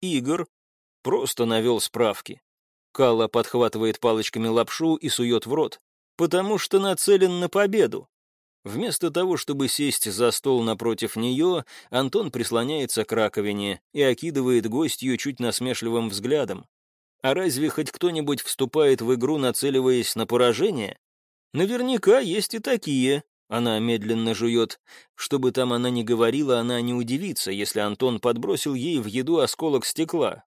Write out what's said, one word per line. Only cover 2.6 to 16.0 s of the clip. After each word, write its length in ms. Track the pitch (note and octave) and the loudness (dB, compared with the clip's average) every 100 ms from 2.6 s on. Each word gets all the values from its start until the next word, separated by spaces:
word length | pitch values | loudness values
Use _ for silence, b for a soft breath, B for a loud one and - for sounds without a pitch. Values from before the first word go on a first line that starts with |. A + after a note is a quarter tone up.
| _ _ _ | _ _ _
Кала 360 | - C3 A2+ A2+ | 2 4 4 2
подхватывает 720 | A#2+ A2+ A#2+ A2+ A2 A2+ G#2 | 0 0 2 0 2 -2 0
палочками 480 | A#2+ A2 G#2+ A2+ A2+ | 2 2 -2 -4 0
лапшу 480 | A2+ A2 - D#3+ D#3+ | 2 0 0 0 0
и 120 | D3+ | -2
сует 380 | - A#2+ A#2 A2+ | -2 0 0 0
в 80 | |
рот. 260 | D3+ B2+ - _ _ _ - | -2 -2 -6 _ _ _ -2
"Потому 420 | E3 F3 G3 G3+ | 0 0 0 -2
что 220 | - G3 | 2 2
нацелен 580 | G3 F3+ - G3 F#3 F3+ | 2 0 4 4 4 2
на 100 | F3 | 0
победу". 600 | G3 G3+ G#3+ C3 G2+ - _ _ _ _ _ | 0 2 2 0 -2 -12 _ _ _ _ _
Вместо 460 | G2+ A2+ A3+ - E3+ | -10 -6 -4 -2 -2
того, 260 | E3 F#3 D#3+ | 0 0 0
чтобы 320 | - C#3 C3 | -2 -2 -2
сесть 420 | - C#3+ - A2 | 0 -2 -2 -4
за 200 | F#2+ A#2+ | 2 2
стол 320 | - C#3 B2+ | 2 0 2
напротив 540 | A2+ G#2+ A#2 A2 A2 A2 | 0 0 -2 -2 -4 -4
нее, 480 | A#2 B2+ F3 F3 B B B | -2 0 0 0 B B B
Антон 400 | B2 C3+ G#3 F3+ | -2 0 -2 -2
прислоняется 760 | B2 A2+ A#2 B2 D#3 B2+ - | -4 -2 0 0 -2 -2 -2
к 80 | G#2+ | -2
раковине 680 | A2 G#2 - G#2 G2+ G2+ F#2+ _ | 0 0 0 -4 -2 -4 -6 _
и 100 | C#3+ | 0
окидывает 640 | C#3 A#2+ E3 C#3 B2+ B2 A2 | 2 2 -2 0 2 2 2
гостью 480 | A#2+ D#3+ - C3 A#2+ | 0 -2 -2 -2 -2
чуть 240 | C#3+ B2+ | -4 -4
насмешливым 680 | A#2+ - B2+ A#2 A2+ A#2 | -4 -2 -4 -4 -2 -2